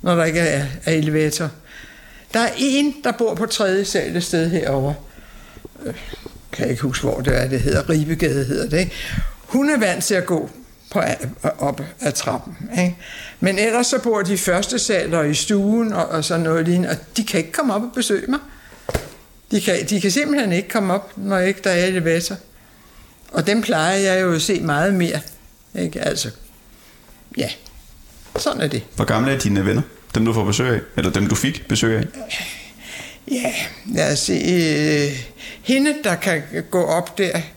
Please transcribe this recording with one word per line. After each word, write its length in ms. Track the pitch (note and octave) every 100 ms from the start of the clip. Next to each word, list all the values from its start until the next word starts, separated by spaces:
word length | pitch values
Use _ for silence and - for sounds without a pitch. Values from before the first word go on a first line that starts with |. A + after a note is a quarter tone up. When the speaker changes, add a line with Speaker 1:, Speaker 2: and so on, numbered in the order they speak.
Speaker 1:
når 140 | F3+ E3+
der 80 |
ikke 160 | E3 D#3+
er, 260 | E3 C#3+ C#3 C3 -
er 60 |
elevator. 560 | D#3+ D3+ D#3 D3+ D3+ D#3+ - - - - - - - -
Der 60 | A3+
er 120 | A#3 -
en, 380 | C#4 C4+ D4 C#4
der 80 | B3
bor 240 | - A3+ E3+
på 100 | A3
tredje 400 | - G3+ F#3+ G3
sal 300 | G3 C#3+ E3+
et 80 |
sted 260 | E3+ E3+ E3
herovre. 460 | E3+ - C#3 C#3 D3 - - - - - - - - C4+
Øh, 80 | - - - - - -
kan 100 | -
jeg 60 | -
ikke 120 | B2
huske, 240 | C#3+ B2 A#2+
hvor 140 | -
det 160 | B2+ B2+
er. 40 | B2+
Det 120 | C3
hedder 280 | A#2 D3+ C#3+
Ribegade, 560 | D#3+ D3+ E3 E3 C#3 C3
hedder 240 | C3+ -
det, 100 | D#3
ikke? 120 | F3+ - - - - - -
Hun 240 | B3 C#4+
er 80 | D4
vant 260 | G#3 F3+
til 120 | E3+ F#3+
at 100 | F3+
gå 240 | E3 D3+ - - - -
på, 100 | G#3 - - C3 - D3+ -
op 220 | C#3+ - D3+ -
ad 120 | G3
trappen, 460 | - - - - - - A#3
ikke? 180 | F3+ F3 - - - -
Men 200 | F3+ F#3+
ellers 280 | G#3+ A#3 B3
så 120 | C4
bor 220 | A#3 G#3+
de 120 | F#3+
i 40 | G3
første 420 | - F3+ G3+ B3
sal 340 | - G3 D#3+
og 160 | E3 D3
i 40 |
stuen 600 | D3 - G#3 G3+ A3+ A3+
og, 120 | F#3+ E3
og 180 | E3 D#3
sådan 180 | E3+
noget 220 | D#3+ E3 E3
lignende, 240 | F3 F3+
og 80 | F3 - -
de 60 |
kan 140 | G#3+ F#3
ikke 140 | E3
komme 220 | - C#4
op 80 | G3+
og 100 | A#3+ B3+
besøge 320 | A#3 G3 -
mig. 120 | C#4 - - - - - - - - - - -
De 100 | G#3+
kan, 240 | - F3 -
de 120 | G3+
kan 100 | F#3+
simpelthen 400 | F#3 D4 C#4+ A3
ikke 180 | F3 F3+
komme 240 | A#3 G3
op, 180 | F#3 - -
når 200 | G3 F#3+
ikke 220 | F#3 G3
der 60 | G3
er 160 | F3 F3+
elevator. 500 | F#3 E3 E3 E3+ F#3+ - - - - - - - - -
Og 160 | - D#3+
dem 140 | G#3+
plejer 340 | G#3+ D#3+ D#3+ G3
jeg 240 | G3 F#3
jo 120 | F#3
at 80 | E3
se 180 | D#3 F#3+
meget 340 | D#3+ D3 F3+
mere, 260 | F#3+ E3+ D#3 - - - - - -
ikke? 260 | F3 -
Altså, 280 | - - A2 - - - - - - - - - - -
ja. 120 | - - - - - - - - - -
Sådan 240 | D4+ -
er 60 | -
det. 160 | B2 - -
Speaker 2:
Hvor 100 | G#2+
gamle 260 | A2 C3
er 80 | C3+
dine 260 | G#2+ G2 F#2+
venner? 160 | A2+ D3 - - -
Dem, 100 | A2+
du 80 |
får 100 | A2 G2+
besøg 300 | G#2 B2+ A2+
af? 40 | - -
Eller 140 | F#2+
dem, 160 | G3 G3+
du 80 | A2+
fik 320 | C3 D#3+ -
besøg 280 | A#2+ A#2 A2
af? 80 | - - - - - - - - - - - - -
Speaker 1:
Ja, 220 | B3+ A#3+ - - - G3+
lad 260 | A#3 D3
os 60 | C#3+
se. 140 | -
Øh, 800 | F#3 - F3+ E3 D3 D3+ D3+ C#3+ C3 B2 - - -
hende, 320 | - C4 D4 D4
der 120 | A#3+ E3+
kan 260 | G3 E3 D3 D#3+ -
gå 140 | F#3 F3+
op 320 | E3 F3 -
der 240 | F#3 E3+ D#3+